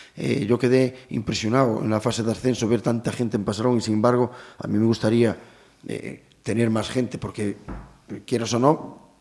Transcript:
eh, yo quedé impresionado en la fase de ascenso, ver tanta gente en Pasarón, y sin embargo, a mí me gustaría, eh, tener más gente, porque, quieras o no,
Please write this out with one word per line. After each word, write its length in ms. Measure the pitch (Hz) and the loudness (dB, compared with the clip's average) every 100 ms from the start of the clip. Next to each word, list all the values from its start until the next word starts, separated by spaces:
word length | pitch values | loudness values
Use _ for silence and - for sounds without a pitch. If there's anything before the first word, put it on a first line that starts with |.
| - - | -18 -6
eh, 280 | 131 117 104 | -2 0 2
yo 100 | 120 | 2
quedé 380 | 123 131 127 - - | 4 4 2 -2 -8
impresionado 720 | 120 113 107 107 131 127 107 | -6 -4 -2 0 2 2 2
en 80 | 110 | 0
la 100 | 107 | 0
fase 220 | 120 117 | 0 -2
de 100 | 113 | -2
ascenso, 340 | 110 127 113 110 | 0 0 0 2
ver 120 | 117 | 2
tanta 300 | 127 117 107 | 0 -2 -4
gente 240 | 101 120 107 | -2 -2 -2
en 80 | |
Pasarón, 320 | 101 101 123 120 | -2 0 2 0
y 20 | |
sin 140 | 110 | 2
embargo, 360 | 107 120 123 123 - - - | 2 4 4 0 -4 -20 -10
a 80 | - | -2
mí 120 | 104 | 2
me 80 | 113 | 2
gustaría, 500 | 113 117 117 117 - - - _ _ - | 2 2 4 2 0 -10 -20 _ _ -10
eh, 380 | - - - _ _ | -10 -10 -14 _ _
tener 260 | - 110 117 | -4 0 0
más 200 | 110 104 | 0 -2
gente, 260 | 131 117 - | -2 -4 -6
porque, 380 | 101 - 104 98 - 92 - - - 101 - | -10 -6 -6 -6 -10 -14 -14 -20 -16 -14 -4
quieras 260 | 120 113 | -4 0
o 60 | 117 | 2
no, 400 | 135 160 - - - _ | 4 2 -2 -18 -20 _